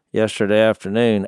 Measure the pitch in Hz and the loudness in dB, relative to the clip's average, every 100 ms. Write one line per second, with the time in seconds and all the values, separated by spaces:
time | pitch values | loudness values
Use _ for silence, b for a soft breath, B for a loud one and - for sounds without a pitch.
0 | _ - 107 - 104 107 110 104 95 107 | _ -2 -2 -2 0 2 2 0 -4 -2
1 | 120 104 | 0 0